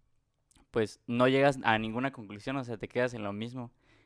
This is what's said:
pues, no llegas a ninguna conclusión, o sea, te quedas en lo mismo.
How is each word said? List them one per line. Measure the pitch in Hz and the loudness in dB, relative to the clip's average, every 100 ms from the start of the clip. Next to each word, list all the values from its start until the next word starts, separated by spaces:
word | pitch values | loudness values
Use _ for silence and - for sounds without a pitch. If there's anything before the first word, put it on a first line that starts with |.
| _ _ _ _ _ _ _ | _ _ _ _ _ _ _
pues, | 120 107 - - | -2 -2 -4 -4
no | 120 127 | 4 4
llegas | 135 139 131 | 6 4 4
a | 117 110 | 2 2
ninguna | 110 113 135 | 0 -4 -4
conclusión, | 127 101 104 135 139 | -6 -12 -12 -6 -6
o | |
sea, | 120 110 | -6 -8
te | 110 | -4
quedas | 123 123 | -2 -2
en | 123 | -2
lo | 104 | -6
mismo. | 101 117 127 120 _ _ _ | -6 -8 -10 -12 _ _ _